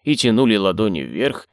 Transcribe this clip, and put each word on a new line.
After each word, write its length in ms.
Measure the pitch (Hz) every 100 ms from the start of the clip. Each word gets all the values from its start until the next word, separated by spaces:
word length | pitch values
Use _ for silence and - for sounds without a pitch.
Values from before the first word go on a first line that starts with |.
и 120 | - 147
тянули 400 | 123 110 127 104
ладони 460 | 95 90 107 82
вверх, 460 | 65 71 135 - -